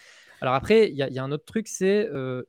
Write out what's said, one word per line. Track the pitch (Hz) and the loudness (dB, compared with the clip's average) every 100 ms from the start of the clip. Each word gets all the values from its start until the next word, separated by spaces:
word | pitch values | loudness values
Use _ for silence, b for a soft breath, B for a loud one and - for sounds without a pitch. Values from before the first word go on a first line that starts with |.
| B B B B | B B B B
Alors | 131 | 0
après, | 131 - 220 202 | 0 4 4 4
il | 139 | 2
y | |
a, | 135 | -4
il | |
y | 127 | -4
a | |
un | 135 | -4
autre | 151 | -6
truc, | - 226 214 | -6 -8 -6
c'est, | - 190 208 220 | -2 0 2 0
euh, | 143 131 127 | -4 -6 -6